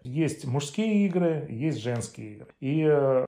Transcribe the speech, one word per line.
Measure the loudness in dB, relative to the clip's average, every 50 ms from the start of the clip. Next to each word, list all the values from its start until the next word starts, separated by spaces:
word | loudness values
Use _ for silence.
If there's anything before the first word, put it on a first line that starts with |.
| -12
Есть | -8 -2 0 0 0 -2 -4 -6
мужские | -4 -4 -4 -4 -4 -4 -2 0 2 4 4 2
игры, | 2 2 2 2 2 0 0 -4 -6
есть | -6 -4 -2 -2 -2 -2 -2
женские | -4 -4 -4 -4 -8 -10 -14 -14 -14 -14
игры. | -16 -20 -20 -14 -8
И, | -4 -2 0 2 4 4
э, | 4 4 4 4 4 2 2